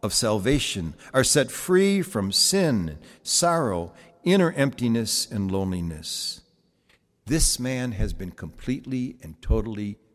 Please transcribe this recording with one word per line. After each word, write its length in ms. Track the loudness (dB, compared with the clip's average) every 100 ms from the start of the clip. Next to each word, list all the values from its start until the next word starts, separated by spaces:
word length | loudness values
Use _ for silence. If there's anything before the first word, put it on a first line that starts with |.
of 100 | -2
salvation 800 | 0 0 0 2 0 0 -4 -6 -8 -4
are 100 | 2
set 280 | 4 4 2
free 520 | -2 2 4 4 2
from 280 | 0 -2 0
sin, 680 | 2 2 4 2 2 0 -6 -16 -18
sorrow, 680 | -4 2 2 2 2 -2 -4 -12 -20 _
inner 280 | 2 4 4
emptiness, 760 | 4 0 0 0 2 0 -2 -2
and 220 | -2 0
loneliness." 920 | 0 0 -2 -4 -6 -10 -8 -8 -10 _ _ _ _ _ _ _ _ -2
This 320 | 2 2 2
man 320 | -4 -2 -4
has 220 | -2 -4
been 180 | -4 -10
completely 840 | -10 -14 -12 -6 -6 -4 -6 -6 -10
and 180 | -18 -14
totally 580 | -2 0 0 -6 -8 -8 _